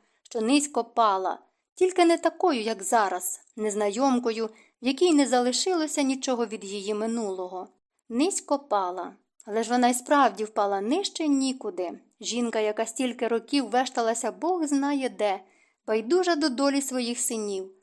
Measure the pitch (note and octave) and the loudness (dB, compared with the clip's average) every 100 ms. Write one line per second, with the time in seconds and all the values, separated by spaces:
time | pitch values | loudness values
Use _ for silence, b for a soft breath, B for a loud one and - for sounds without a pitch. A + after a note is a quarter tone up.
0 | _ _ - A#3 A3 C#4+ C#4+ A#3+ A#3 - | _ _ -8 -2 2 2 2 -2 -2 2
1 | A3 F#3+ F#3 - _ _ _ - F#4 F#4 | 2 2 -2 -6 _ _ _ 0 2 4
2 | E4+ E4 E4 E4 F#4 B3 G#3+ A3 G3 A#3+ | 4 4 0 2 2 2 -2 -4 0 2
3 | G3 F3+ - - _ - G#3+ G#3 G#3 G#3 | 2 -2 -6 -8 _ -6 -4 0 0 2
4 | C#4 B3 A#3+ A3+ A3 b b _ A#3+ C4+ | 2 2 0 -2 -4 b b _ -2 2
5 | F4+ D4 C4 B3 B3 B3 F#4+ F4 D4+ D4+ | 4 6 6 4 2 0 0 0 0 0
6 | C4+ C4+ C4 A#3+ A3+ G#3+ F#3+ G3+ G3 G#3 | 0 0 -2 -2 -4 -6 -8 -8 -4 -4
7 | A3 A#3 G#3 F#3 F3+ F#3 G3 _ _ _ | -2 -2 -4 -4 -6 -10 -12 _ _ _
8 | - A#3 E4+ - - C#4+ C#4+ G3+ F3+ F3+ | -6 -2 0 -2 -4 -4 -2 -2 -2 -6
9 | F#3 G3 _ _ - G#3+ A3 B3 A#3+ B3+ | -10 -14 _ _ -6 -4 0 2 2 2
10 | - D4 B3 G3 G#3+ - G3+ G3 G#3 E4+ | 2 4 4 2 -4 0 0 0 0 -2
11 | G4+ - D#4 C#4 C4 C4 G#3+ F3+ F3 - | -2 -2 0 2 0 -4 -6 -6 -8 -10
12 | _ - F#3+ A#3 A#3 A3 G#3+ G#3+ A3+ - | _ -14 -6 -4 -2 0 0 0 -4 -2
13 | B3+ A#3 A3+ A#3 A3+ C#4+ A3+ B3 C4 A#3+ | -4 -2 -2 -2 0 -2 0 0 0 0
14 | A3+ A3+ A3 G#3+ D#4+ F#4 D4 C#4+ C#4 C#4+ | 0 0 -4 -4 -2 -2 0 0 0 0
15 | B3+ F#3+ G#3 F#3+ b b b b - A3 | -2 -2 -2 -2 b b b b -2 -2
16 | A3 F4 F4 D#4+ D#4 A#3+ C#4 C#4 C#4 B3+ | 2 2 2 2 0 2 0 0 -2 -4
17 | A#3 A#3+ - A3+ G#3 F#3+ F#3+ - | -4 -4 -4 -4 -4 -6 -10 -16